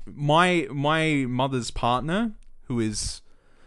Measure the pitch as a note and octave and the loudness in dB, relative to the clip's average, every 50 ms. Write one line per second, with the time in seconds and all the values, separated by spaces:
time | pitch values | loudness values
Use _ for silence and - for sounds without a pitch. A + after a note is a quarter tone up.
0 | - G#2 - - D3 D3 D3+ E3 F3+ F3+ F3+ E3+ - - C#3 C#3+ C3+ D3 D#3+ D#3+ | -10 -10 -8 -2 0 4 6 6 6 6 4 2 0 -2 -4 -2 0 2 2 2
1 | D#3+ D#3+ D3+ C#3 C3 B2 B2 B2 C3+ C3+ C3+ B2 A2+ - - - B2+ A#2+ B2 B2+ | 2 2 2 2 0 0 0 0 0 0 0 -2 -4 -4 -4 0 0 2 2 0
2 | C3+ D#3 F3 G#3 A#3+ A3 G#3 - - - - - - - B2+ A#2 A2 A2 G#2 - | 0 0 0 0 0 -2 -4 -8 -14 -18 -20 -14 -8 -4 -2 0 0 0 -2 -2
3 | - - - - - - - - _ - - - - | -4 -6 -6 -8 -12 -20 -20 -20 _ -20 -20 -20 -20